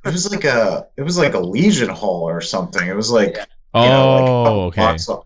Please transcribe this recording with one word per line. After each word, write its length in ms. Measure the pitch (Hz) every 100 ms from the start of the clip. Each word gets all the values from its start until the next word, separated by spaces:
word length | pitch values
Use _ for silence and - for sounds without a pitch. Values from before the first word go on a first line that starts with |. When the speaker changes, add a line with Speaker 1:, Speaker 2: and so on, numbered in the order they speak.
Speaker 1:
it 80 | 202
was 180 | 180 190
like 140 | 208
a, 420 | 147 120 101 71 - -
it 60 |
was 160 | 143 180
like 160 | 113
a 60 | 98
Legion 480 | 90 107 202 160 110
Hall 400 | 87 104 87 85
or 120 | 82
something. 460 | - 98 87 90 87
It 80 |
was 160 | 98 110
like, 240 | 117 98 - 98 - _
Speaker 2:
Yeah. 80 | 117
Speaker 1:
you 60 | 123
know, 240 | 135 131
like, 80 | 131 131
a 20 |
Speaker 3:
Oh, 140 | 123
Speaker 1:
couple 160 | 117 107 90
Speaker 3:
okay. 140 | 104
Speaker 1:
blocks 260 | 110 82 95
off. 160 | 101